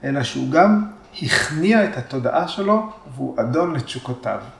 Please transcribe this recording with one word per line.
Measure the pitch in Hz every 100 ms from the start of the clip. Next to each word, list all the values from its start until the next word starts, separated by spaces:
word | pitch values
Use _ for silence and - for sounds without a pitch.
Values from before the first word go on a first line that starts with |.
אלא | 139 139
שהוא | 123 135 131
גם | 156 196 208 214 - - -
הכניע | 131 - - 151 180 220
את | 202 165
התודעה | 120 135 120 156 175
שלו | - 196 214 220 - -
והוא | 127 131 -
אדון | 117 147 175
לתשוקותיו. | 151 - 127 - 123 113 - - -